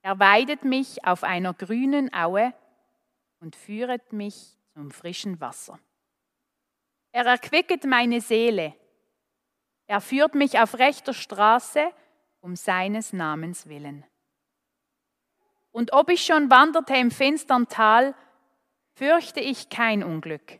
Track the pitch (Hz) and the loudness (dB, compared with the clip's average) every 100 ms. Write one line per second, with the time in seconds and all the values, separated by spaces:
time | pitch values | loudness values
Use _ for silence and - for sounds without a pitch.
0 | 190 196 196 208 262 294 269 262 269 - | -6 4 6 6 2 -2 -2 -2 -4 -6
1 | - 180 131 180 185 - 185 226 269 285 | -2 -2 -2 -4 -4 -6 -6 -4 0 0
2 | 269 185 170 190 240 254 _ _ _ _ | -2 -2 -2 0 -2 -4 _ _ _ _
3 | _ _ _ _ 165 - - 208 247 247 | _ _ _ _ -20 -20 -14 -10 -6 -8
4 | _ 214 208 - - _ _ - 143 - | _ -10 -10 -12 -20 _ _ -20 -20 -16
5 | 170 175 208 180 131 - - - _ _ | -14 -10 -10 -8 -10 -14 -20 -20 _ _
6 | _ _ _ _ _ _ _ _ _ _ | _ _ _ _ _ _ _ _ _ _
7 | _ 240 240 247 - 302 349 339 277 254 | _ -4 0 0 0 -2 0 -4 0 0
8 | 240 240 220 226 233 208 156 - _ _ | 0 -2 -2 0 0 -2 -6 -12 _ _
9 | _ _ _ _ _ _ _ _ _ 208 | _ _ _ _ _ _ _ _ _ -6
10 | - 262 302 294 277 - 220 233 254 285 | -2 0 0 2 0 2 2 4 0 0
11 | - 254 - 196 208 233 - 294 311 - | -10 -10 -10 2 4 4 0 -2 -2 -6
12 | _ _ _ _ 180 180 - 185 190 208 | _ _ _ _ -14 -10 -4 -4 -2 -6
13 | 220 185 160 151 160 175 - 147 143 143 | -8 -8 -6 -6 -8 -12 -16 -18 -16 -16
14 | 143 _ _ _ _ _ _ _ _ _ | -20 _ _ _ _ _ _ _ _ _
15 | _ _ _ _ _ _ _ 226 233 269 | _ _ _ _ _ _ _ -6 2 4
16 | 330 349 - 320 285 254 302 320 311 269 | 4 2 2 2 8 8 8 4 0 0
17 | 247 - 269 302 - 254 240 - 220 220 | 0 0 0 -2 0 0 0 0 4 4
18 | 269 269 _ _ _ _ _ _ _ _ | 4 -2 _ _ _ _ _ _ _ _
19 | 269 339 330 - 269 262 - - 226 214 | 0 0 0 -8 -6 -8 -10 -4 -2 0
20 | 175 160 160 151 - - | -4 -8 -8 -12 -14 -20